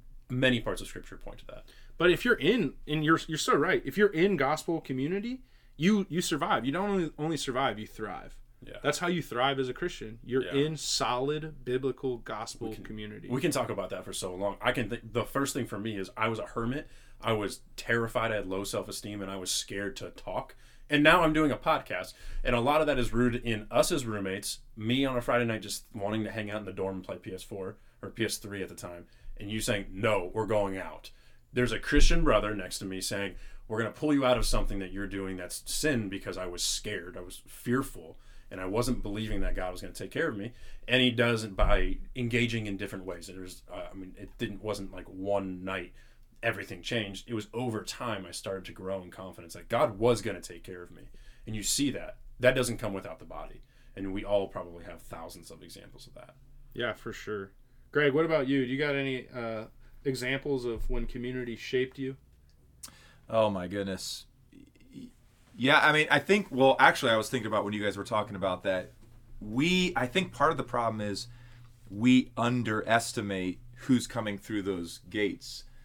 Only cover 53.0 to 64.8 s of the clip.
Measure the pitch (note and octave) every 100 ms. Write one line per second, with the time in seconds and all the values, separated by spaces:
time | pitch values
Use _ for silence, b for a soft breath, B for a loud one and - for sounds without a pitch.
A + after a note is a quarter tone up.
53 | F#2 - - D#2+ D2+ - - b b -
54 | F#2+ G2 G2+ G2+ F#2+ F#2+ F2 E2+ E2+ E2+
55 | - F#2 E2 E2+ E2 D#2+ E2+ - - -
56 | - - - - - - - - A#2 -
57 | A#2 G#2 - G#2 G2 - - - - D3
58 | D3 C#3 E3 D#3+ C3 C#3 B2 C3+ D3 C#3
59 | C3+ B2+ - B2+ A#2 A2 A2+ - b b
60 | C#3+ B2+ B2 C3+ D3 C3+ A#2+ A2+ - B2
61 | A#2 B2 A#2+ B2+ A#2+ A2 - B2+ C3 C3
62 | C3 C3+ - - - - - - - B
63 | B B B A2+ G#2+ G2 F2+ G2+ G2 F#2
64 | - - - _ _ - - _